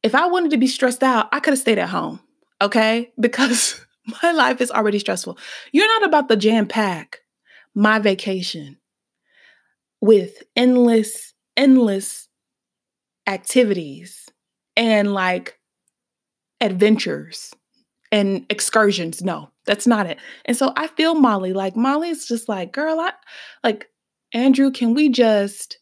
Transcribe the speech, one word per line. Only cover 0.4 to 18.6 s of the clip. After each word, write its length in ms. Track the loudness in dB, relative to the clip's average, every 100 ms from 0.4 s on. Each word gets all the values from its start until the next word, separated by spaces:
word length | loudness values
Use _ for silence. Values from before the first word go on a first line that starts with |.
| 0
to 60 | 2
be 100 | 0
stressed 360 | 2 -2 0
out, 240 | 0 2 0
I 80 | -2
coulda 160 | 0 0
stayed 200 | 0 0
at 120 | -2
home, 320 | -4 -8 -12 _ _ _ _
okay? 500 | -2 2 0 0 -4 -2
Because 680 | -2 0 0 0 -2 -6 _ _
<laughs> 220 | -18 -2
my 80 | -2
life 300 | 2 0 0
is 100 | -2
already 260 | 0 0 -2
stressful. 380 | -4 -6 -8 -14 -16 -18 -2
You're 260 | 2 2 2
not 80 | 2
about 220 | 2 2
to 80 | 2
jam 300 | 4 2 0
pack 520 | -2 -4 -4 -12 -20 _ _ _ _ _ 0
my 240 | 2 4
vacation 760 | 2 0 -4 -6 -6 -10 -14 -20 _ _ _ _ _ _ _ _ _ _ _ _
with 420 | 4 4 2 -12 -8 0
endless, 760 | 2 4 4 4 0 -6 -12 _ _ 0
endless 720 | 4 6 4 -2 -6 -10 -12 _ _ _ _ _ _ _ _ _ -8
activities 1040 | -6 -2 2 2 0 -6 -16 -18 -20 -20 _ _ _ _ -2
and, 360 | 2 2 0
like, 460 | -2 -2 -4 -8 _ _ _ _ _ _ _ _ _ _ _
adventures 920 | -4 2 2 2 0 -8 -10 -16 -18 -20 _ _ _ _ _
and 360 | -2 0 -4 -6
excursions. 720 | -6